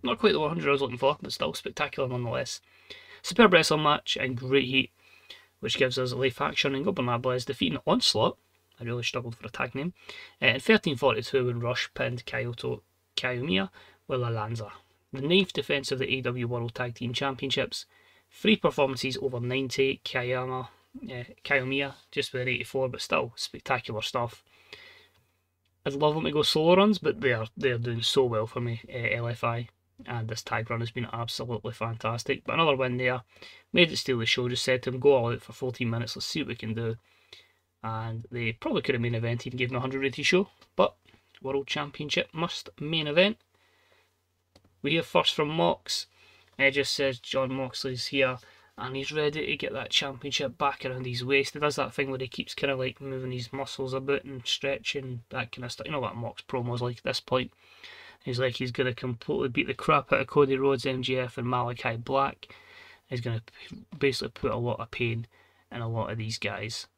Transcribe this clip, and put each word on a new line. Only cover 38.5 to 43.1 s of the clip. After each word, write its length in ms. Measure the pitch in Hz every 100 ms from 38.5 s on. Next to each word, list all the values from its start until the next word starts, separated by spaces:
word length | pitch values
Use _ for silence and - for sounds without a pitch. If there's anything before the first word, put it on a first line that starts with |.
probably 300 | 113 320 202
could 140 | 123 123
have 60 |
main 120 | 117
evented 380 | 120 117 120 131
and 60 | 123
gave 100 | 123
him 80 | 131
a 20 |
hundred 220 | 135 135
rated 240 | 135 131 143
show. 240 | 180 202 _ - -
But 200 | 185 _ _ _ _ -
World 260 | 131 139 139
Championship 600 | 151 143 - 151 175 -
must 360 | 160 170 - - -
main 240 | 147 160
event. 320 | 151